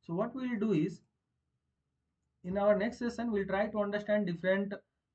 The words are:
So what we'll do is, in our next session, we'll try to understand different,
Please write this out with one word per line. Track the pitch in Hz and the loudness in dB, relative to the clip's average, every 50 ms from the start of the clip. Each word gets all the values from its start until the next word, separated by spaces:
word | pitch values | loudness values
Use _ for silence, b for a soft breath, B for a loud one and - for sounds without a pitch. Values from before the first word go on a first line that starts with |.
So | _ - 165 | _ -6 -4
what | 175 214 240 247 | -4 -4 -4 -4
we'll | 262 254 247 240 208 | -6 -6 -4 -2 -2
do | 202 226 196 | 0 2 2
is, | 156 160 196 - - _ _ _ _ _ _ _ _ _ _ _ _ _ _ _ _ _ _ _ _ _ _ _ _ _ _ _ _ _ | 2 2 0 -4 -8 _ _ _ _ _ _ _ _ _ _ _ _ _ _ _ _ _ _ _ _ _ _ _ _ _ _ _ _ _
in | 180 190 | -4 -2
our | 202 202 208 208 190 | 2 4 6 6 6
next | 196 240 240 - | 4 -2 -2 -2
session, | 247 240 233 - 233 240 | -4 -4 -4 -4 -4 -2
we'll | 214 202 196 | 0 0 0
try | 190 185 196 214 | 0 0 0 0
to | 208 208 208 | 0 0 -2
understand | 202 202 202 208 208 - 208 214 208 | -2 0 -2 -4 0 2 2 2 2
different, | 175 175 170 - 185 190 196 202 202 202 - _ _ _ _ _ _ _ | 0 -2 -2 2 2 2 2 2 -2 -6 -10 _ _ _ _ _ _ _